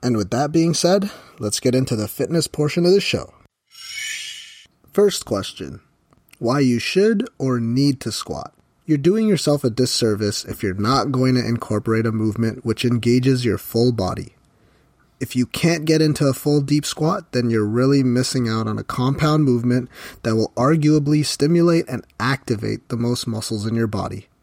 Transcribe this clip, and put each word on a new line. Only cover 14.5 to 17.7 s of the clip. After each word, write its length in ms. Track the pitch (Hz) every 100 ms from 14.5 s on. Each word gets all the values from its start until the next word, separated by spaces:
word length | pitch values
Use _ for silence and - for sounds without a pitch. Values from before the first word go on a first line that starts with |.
| _ _ _ _ _ _ _
If 160 | 123 127
you 100 | 123
can't 380 | - 170 165
get 180 | 156 156
into 260 | 156 147 139
a 60 |
full 280 | 131 147 147
deep 240 | 139 147 143
squat, 480 | - 156 196 -
then 160 | - 120
you're 180 | 113
really 360 | 104